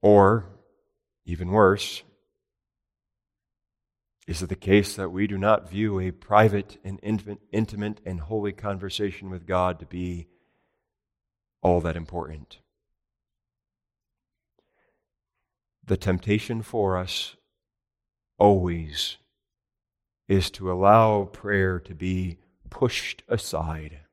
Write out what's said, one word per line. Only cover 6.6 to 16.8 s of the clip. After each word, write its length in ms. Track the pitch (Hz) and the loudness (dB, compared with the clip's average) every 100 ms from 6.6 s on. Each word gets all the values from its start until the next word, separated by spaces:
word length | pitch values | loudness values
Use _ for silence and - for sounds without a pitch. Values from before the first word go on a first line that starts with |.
| 98 - | -6 -14
and 180 | 95 98 | -14 -12
inti-, 380 | 101 107 101 101 _ | -4 -6 -6 -16 _
intimate 500 | 104 110 101 104 107 - | -4 -4 -4 -8 -8 -10
and 140 | 90 | -10
holy 320 | 78 110 104 | -6 -6 -6
conversation 800 | 98 104 98 95 - 104 92 95 | -6 -8 -8 -8 -6 -6 -6 -12
with 160 | 92 87 | -14 -4
God 320 | 92 90 87 | -2 0 -4
to 80 | 82 | -10
be 400 | 90 90 87 82 _ _ _ _ _ _ _ _ _ _ _ _ _ | -10 -8 -8 -14 _ _ _ _ _ _ _ _ _ _ _ _ _
all 180 | 92 87 | 2 2
that 140 | 82 82 | 0 -6
important? 640 | 80 87 73 78 - - _ _ _ _ _ _ _ _ _ _ _ _ _ _ _ _ _ _ _ _ _ _ _ _ _ _ _ _ _ _ _ _ | -10 -10 -12 -14 -20 -20 _ _ _ _ _ _ _ _ _ _ _ _ _ _ _ _ _ _ _ _ _ _ _ _ _ _ _ _ _ _ _ _
The 140 | - 98 | -4 -2
temptation 640 | - 90 - 104 - 117 | 0 -2 0 -2 -2 -8
for 380 | 110 117 | -6 -2